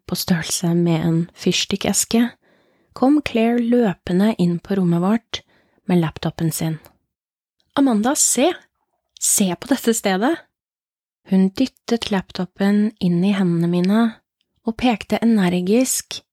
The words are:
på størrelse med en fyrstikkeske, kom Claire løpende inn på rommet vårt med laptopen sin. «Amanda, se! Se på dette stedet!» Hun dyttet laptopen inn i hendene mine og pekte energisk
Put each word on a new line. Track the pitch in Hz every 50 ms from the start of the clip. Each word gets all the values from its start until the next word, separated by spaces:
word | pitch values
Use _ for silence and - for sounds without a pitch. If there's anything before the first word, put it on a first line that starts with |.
| _
på | - - 165
størrelse | - - 185 165 160 - - - - 170 170 175
med | 175 170 165 160 165
en | 170 165 165 170 - -
fyrstikkeske, | - - 185 180 - - - - 190 - - 202 - - - - 233 240 240 - _ _ _ _ _ _ _ _ _ _ _ -
kom | - - 262 294 302 -
Claire | - - 233 220 226 240 240 240
løpende | 233 240 247 240 208 175 - - - 180 180 202 220 226 -
inn | 175 175 175 170
på | - - 202 190
rommet | 185 175 170 170
vårt | 175 190 214 233 _ _ - - - _ _ _ _ _ _ _ _ -
med | 180 175 165
laptopen | 156 - - - 165 - - 165 165
sin. | - - 165 160 160 156 _ - _ _ _ _ _ _ _ _ _ _ _ _ _ _ _ _ -
«Amanda, | - 277 269 240 208 208 247 294
se! | - - - - - 262 339 349 - _ _ _ _ _ _ _ _ _ _ _ -
Se | - - - - 208 185 175
på | - - -
dette | 269 240 - - 226 -
stedet!» | - 208 190 185 208 269 339 - - _ _ _ _ _ _ _ _ _ _ _ _ _ _ _ _ -
Hun | 190 190 190 190
dyttet | 190 - 262 254 _ _ _ - 233 226 - -
laptopen | 208 190 180 _ - - 185 - _ - 196 196 202 208 208 214 - -
inn | - 180 175 170 180
i | 202 208 190
hendene | 196 175 170 170 170 170
mine | 175 180 175 185 202 220 233 226 220 - _ _ _ _ _ _ _ _ -
og | - 226 -
pekte | - 254 233 190 - - 214 -
energisk | - 233 226 214 185 175 180 180 180 180 208 240 262 254 - - - - - - - _